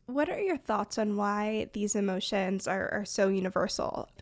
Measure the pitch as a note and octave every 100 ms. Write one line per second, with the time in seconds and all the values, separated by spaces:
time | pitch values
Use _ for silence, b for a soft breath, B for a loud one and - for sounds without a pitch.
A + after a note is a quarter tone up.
0 | - C4 D#4+ - G4 D4+ - G#3+ G#3 -
1 | G#3+ G3+ G3+ G#3 G#3+ A3 - G#3 G#3 G#3
2 | G3 F#3 - G#3 F#3+ F#3+ - F#3+ - G3+
3 | G#3 - G3 G3 F#3 - - - - -
4 | - -